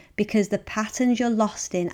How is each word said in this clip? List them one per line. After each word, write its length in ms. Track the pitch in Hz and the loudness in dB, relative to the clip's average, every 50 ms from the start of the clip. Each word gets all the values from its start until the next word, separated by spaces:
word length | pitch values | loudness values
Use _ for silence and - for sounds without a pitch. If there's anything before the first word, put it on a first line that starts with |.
| - - _ | -20 -8 _
Because 340 | - 208 208 - 214 196 202 | -4 -2 0 2 2 2 2
the 100 | 202 196 | 0 -4
patterns 600 | - - - 214 214 214 - - 254 247 240 226 | -4 -6 -6 -6 -6 -4 -2 0 2 2 2 2
you're 120 | 240 240 | 2 2
lost 440 | 226 214 214 202 - - - - - | 2 2 2 0 -2 -4 -8 -6 -2
in 140 | 180 175 175 | -2 -2 -2